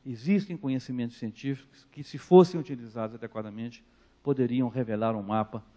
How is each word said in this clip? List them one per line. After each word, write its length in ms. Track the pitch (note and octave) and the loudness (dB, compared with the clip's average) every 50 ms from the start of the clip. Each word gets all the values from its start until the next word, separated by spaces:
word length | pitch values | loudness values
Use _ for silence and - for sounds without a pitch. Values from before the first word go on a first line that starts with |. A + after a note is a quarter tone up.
| - | -14
existem 520 | C3+ A#2+ A2 B2 F3 G#3 F#3+ G3+ F3 E3+ | -12 -12 -4 0 2 2 2 0 -2 -8
conhecimentos 600 | D#3 - C3 C3 B2+ - - B2+ B2 A#2+ A#2+ - | -6 -4 -4 -4 -4 -4 -6 -6 -6 -6 -6 -8
científicos 720 | - A#2+ A2 - - C3+ C#3 C3+ C3 - - - - - _ | -10 -10 -10 -10 -8 -6 -6 -6 -8 -10 -20 -20 -20 -20 _
que, 120 | - D3+ | -18 -18
se 160 | C#3+ - - C#3 | -16 -14 -16 -10
fossem 420 | - - F3+ F#3 F3 F3+ F3 E3 | 4 8 10 10 10 10 6 -4
utilizados 560 | - - C3+ A#2+ A#2 A2+ A2 A#2 A2 A2 A#2 | -6 -6 -10 -12 -12 -12 -8 -8 -8 -8 -8
adequadamente, 680 | A2+ A#2 A2 - A2 G#2+ G#2 G#2 A2+ A2+ A#2+ - - - _ _ _ _ _ _ _ | -10 -12 -10 -10 -10 -10 -10 -10 -10 -10 -10 -12 -14 -20 _ _ _ _ _ _ _
poderiam 460 | - D3 C#3 C3 B2 A#2 A#2+ C3 B2+ A#2 | -4 -2 0 0 0 0 0 0 -2 -2
revelar 460 | A2+ C3 A#2+ A2+ G#2+ G#2+ A2+ A2+ A2+ | -2 -4 -4 -2 -2 -2 0 -2 -2
um 60 | G#2+ | -4
mapa 420 | G2 G#2 A2 A2 G#2+ - - A2 - - - | -4 -2 -2 -2 -2 -4 -6 -14 -14 -16 -20